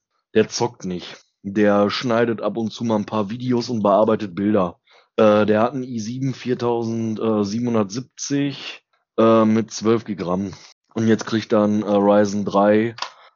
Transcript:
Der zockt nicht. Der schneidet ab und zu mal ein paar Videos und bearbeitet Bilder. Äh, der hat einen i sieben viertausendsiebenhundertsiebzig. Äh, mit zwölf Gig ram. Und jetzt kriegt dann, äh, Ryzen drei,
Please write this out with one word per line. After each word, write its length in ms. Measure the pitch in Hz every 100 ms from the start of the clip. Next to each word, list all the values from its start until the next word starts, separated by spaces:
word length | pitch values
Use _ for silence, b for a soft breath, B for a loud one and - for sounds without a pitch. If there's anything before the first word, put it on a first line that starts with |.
| _ _ _
Der 140 | 110 107
zockt 360 | - 117 117
nicht. 320 | 95 90 - - _ _
Der 460 | 101 98 104 101 101
schneidet 520 | - 131 113 117 107
ab 140 | 107 104
und 120 | 113
zu 120 | -
mal 120 | 117 110
ein 100 | 101
paar 240 | 110 101
Videos 400 | 120 127 120 120
und 120 | 120
bearbeitet 520 | 101 98 110 110 107
Bilder. 440 | 85 101 107 90 - b b b -
Äh, 300 | 107 104 104
der 160 | 107
hat 100 | 117
einen 120 | 135
i 140 | 127 117
sieben 360 | 107 127 135
viertausendsiebenhundertsiebzig. 2500 | 123 120 120 120 117 117 113 113 107 110 110 101 110 120 113 101 110 123 - - 143 143 135 - - _ _ _ -
Äh, 260 | 113 113
mit 260 | 110 110 110
zwölf 340 | - 107 117
Gig 220 | 110 95 82
ram. 260 | 92 98 92 B _ _
Und 140 | - 113
jetzt 180 | 107 -
kriegt 260 | 113 104
dann, 300 | 110 104 104
äh, 40 | 101
Ryzen 580 | 104 101 104 104 101
drei, 500 | 98 98 101 107 113 113 B B B